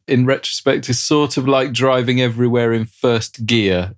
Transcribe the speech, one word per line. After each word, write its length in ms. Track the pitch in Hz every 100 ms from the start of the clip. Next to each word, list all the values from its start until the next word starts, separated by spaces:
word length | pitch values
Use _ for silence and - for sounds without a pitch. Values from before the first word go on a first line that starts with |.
| -
in 180 | 127 127
retrospect, 600 | 135 - - 139 139 131
is 100 | 120
sort 380 | - 151 147 -
of 100 | 131
like 260 | 135 131
driving 480 | 120 131 127 123 127
everywhere 520 | 123 117 123 120 117
in 140 | 113 113
first 600 | - 127 113 - - 110
gear. 480 | 117 98 90 90